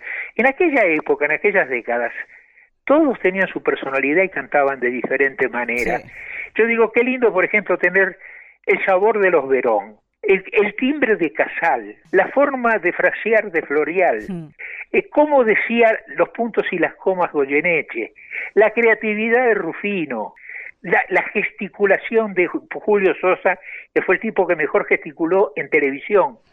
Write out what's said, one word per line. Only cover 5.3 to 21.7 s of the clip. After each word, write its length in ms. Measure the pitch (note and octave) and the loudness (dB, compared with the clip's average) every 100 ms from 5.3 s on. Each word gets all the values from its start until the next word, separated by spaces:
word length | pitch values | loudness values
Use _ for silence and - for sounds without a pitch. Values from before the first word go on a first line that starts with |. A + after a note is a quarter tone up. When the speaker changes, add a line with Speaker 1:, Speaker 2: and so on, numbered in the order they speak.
| B2 C3 | -2 -4
Speaker 1:
manera. 500 | A#2+ A#2+ A#2+ A2+ A#2+ | -4 -6 -4 -4 -4
Speaker 2:
Sí. 80 | - - - - - - | -8 -20 -16 -16 -6 0
Speaker 1:
Yo 120 | A3+ | 0
digo, 240 | A3+ A3 | 2 2
qué 100 | A#3+ | 2
lindo, 280 | B3 B3+ A#3 | 0 2 0
por 100 | F3+ E3+ | 2 0
ejemplo, 320 | G#3+ - F3+ | 0 -2 0
tener 400 | F3+ F#3 F#3+ E3+ - - - _ - | 2 2 0 -2 -18 -20 -20 _ -2
el 180 | G3 - | 0 2
sabor 340 | F#3 G#3 A3 | 2 2 2
de 120 | F#3+ | 4
los 160 | E3+ C3+ | 2 2
Verón, 480 | C3 B2 G#2+ G2+ G#2+ _ _ | 0 2 0 -2 -12 _ _
el, 220 | C#4+ F#3+ - | 0 0 0
el 240 | - G3+ - | 0 0 0
timbre 400 | B3+ D4+ B3 G3 | -2 0 0 0
de 160 | D#3+ | -2
Casal, 640 | - - - E3+ C3 G2+ - _ | -2 -4 -2 -2 -2 -4 -16 _
la 160 | F3+ F#3 | 0 2
forma 480 | C4 C#4+ C4+ A#3 A3 | 2 2 2 0 0
de 120 | F3 | 0
frasear 600 | - - - G#3+ A3 G#3 | 0 0 0 0 0 0
de 100 | E3 | -4
Floreal, 580 | - D3 D3 F3+ E3+ A2+ G#2 | -2 -2 0 2 2 0 -4
Speaker 2:
Hmm. 200 | F3 D#3 - - - - | -12 -12 -18 -18 -16 -6
Speaker 1:
eh, 160 | - - | -4 0
cómo 340 | - D4+ C#4+ A3 | 2 4 4 4
decía 520 | F#3+ - A#3 A3+ G#3+ - | 2 0 2 2 2 -4
los 220 | E3+ F3 | -4 -2
puntos 360 | - A#3 G3+ - | -2 -6 -4 -2
y 60 | F3 | -2
las 180 | D3+ - | -2 -2
comas 360 | - F#3 E3+ | -2 0 0
Goyeneche, 840 | D3+ C3+ C3+ F3 D#3+ - - A2 _ - - - - | 0 0 0 0 -2 -4 -8 -10 _ -16 -14 -4 2
la 160 | G#3+ | 2
creatividad 720 | G#3+ A#3 A3 A3 G#3 A3+ A#3 B3+ | 4 2 2 0 -2 0 2 2
de 80 | |
Rufino, 800 | G#3 E3 - G3+ G3 D3+ A2+ G2+ - - - - - | 0 -2 -6 -4 -4 -4 -6 -8 -12 -20 -18 -18 -14
la, 220 | F3+ G#3 - | -2 -2 0
la 140 | F3+ E3+ | -2 -2
gesticulación 1000 | G#3+ F3+ - G3 | -4 -6 -6 -10